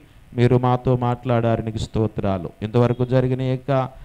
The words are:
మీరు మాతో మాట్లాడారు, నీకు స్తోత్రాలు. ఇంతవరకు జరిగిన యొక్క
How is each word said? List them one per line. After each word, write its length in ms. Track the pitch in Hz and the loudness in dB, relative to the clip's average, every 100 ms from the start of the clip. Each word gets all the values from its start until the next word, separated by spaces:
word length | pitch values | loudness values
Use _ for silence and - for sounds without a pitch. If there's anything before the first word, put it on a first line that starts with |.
| - - - 120 | -10 -20 -12 2
మీరు 200 | 120 123 | 4 4
మాతో 400 | 123 123 - 123 | 2 0 0 0
మాట్లాడారు, 640 | 123 120 127 120 117 113 | 0 -2 0 0 2 0
నీకు 160 | 110 107 | -2 -6
స్తోత్రాలు. 720 | - 113 110 - 101 95 80 - | -6 -2 -2 -2 -4 -4 -6 -8
ఇంతవరకు 440 | 107 120 120 120 123 | -2 2 2 0 0
జరిగిన 360 | 127 127 127 | 0 0 -2
యొక్క 480 | 131 131 127 135 127 - | -2 -4 -2 -2 -2 -8